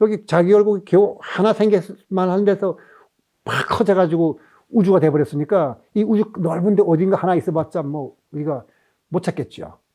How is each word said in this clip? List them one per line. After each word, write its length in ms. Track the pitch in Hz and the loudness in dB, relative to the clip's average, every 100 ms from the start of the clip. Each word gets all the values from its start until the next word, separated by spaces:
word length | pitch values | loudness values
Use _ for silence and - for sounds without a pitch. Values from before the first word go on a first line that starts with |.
여기 240 | 214 208 - | -2 -2 -2
자기 260 | 165 175 | 0 4
홀곡이 320 | 208 208 196 - | 4 2 -2 2
겨우 320 | 180 208 - | 4 4 -2
하나 320 | - - 214 | -10 -2 0
생길 280 | 214 214 180 160 - - | 2 2 2 -2 -16 -8
만한 340 | 185 185 190 | -4 0 0
데서 340 | 202 190 190 - - _ _ _ _ _ - | 0 0 -2 -6 -14 _ _ _ _ _ -8
확 240 | 123 - | -6 -4
커져가지고 720 | - 202 190 170 165 165 - _ _ _ | -2 2 2 2 2 -2 -2 _ _ _
우주가 300 | 226 190 185 | 0 4 4
돼버렸으니까 800 | 156 147 143 147 147 196 139 120 _ | 4 0 -2 -4 -2 -2 -2 -6 _
이 100 | 208 | -4
우주 220 | 214 214 214 - | 0 0 -2 -4
넓은데 440 | 165 165 190 202 202 | -4 -2 0 2 2
어딘가 300 | 160 190 196 | 2 0 -2
하나 200 | 185 170 | -2 -2
있어봤자 480 | 175 156 151 180 | -2 -4 -4 -8
뭐 340 | 143 151 131 _ _ | -8 -10 -12 _ _
우리가 340 | 151 151 131 - _ _ _ - | -10 -8 -8 -12 _ _ _ -8
못 140 | 170 | -6
찾겠죠. 560 | 175 160 123 - - - _ | -4 -6 -10 -12 -18 -18 _